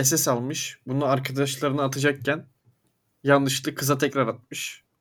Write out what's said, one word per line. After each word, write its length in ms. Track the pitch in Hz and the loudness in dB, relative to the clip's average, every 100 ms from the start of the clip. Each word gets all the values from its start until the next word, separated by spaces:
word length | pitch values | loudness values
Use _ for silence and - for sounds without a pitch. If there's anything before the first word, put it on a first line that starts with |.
S 140 | 135 160 | 2 2
S 120 | 151 | 2
almış. 500 | 120 127 156 - - - | 0 -2 -6 -8 -12 -6
Bunu 180 | 131 | -2
arkadaşlarına 800 | 143 131 135 135 139 139 147 139 | 2 0 0 -2 -2 0 -2 0
atacakken 640 | 139 139 143 139 123 156 - _ _ _ _ _ _ _ | -2 0 0 0 -2 -4 -6 _ _ _ _ _ _ _
yanlışlıkla 500 | 139 139 139 135 151 | 4 4 4 -2 -4
kıza 240 | 139 135 143 | -4 0 2
tekrar 280 | 147 139 117 | 2 2 -2
atmış. 580 | 110 - - - - _ _ | -2 -10 -10 -10 -12 _ _